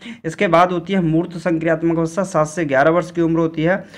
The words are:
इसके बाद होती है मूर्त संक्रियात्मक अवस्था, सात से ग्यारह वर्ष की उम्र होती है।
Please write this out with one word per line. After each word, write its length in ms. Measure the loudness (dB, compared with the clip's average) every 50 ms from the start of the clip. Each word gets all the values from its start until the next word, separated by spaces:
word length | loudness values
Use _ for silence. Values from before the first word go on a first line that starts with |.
| -16 -16 -14 -10 -10
इसके 220 | -8 -4 -2 0
बाद 240 | 2 4 4 4 4
होती 220 | 0 -2 -4 -2 0
है 80 | 0
मूर्त 360 | 2 2 2 0 0 -2 -6
संक्रियात्मक 600 | -6 -4 -2 -2 0 0 0 0 0 0 0 0
अवस्था, 260 | 0 -2 -2 -2 -4 -4
सात 240 | -2 0 0 0
से 180 | 0 -2 -4 -2
ग्यारह 260 | 0 2 4 4 4
वर्ष 200 | 4 2 0 -2
की 100 | -2 -2
उम्र 180 | 0 0 2 0
होती 240 | 0 0 -2 0 0
है। 220 | 0 0 -2 -4 -10 -14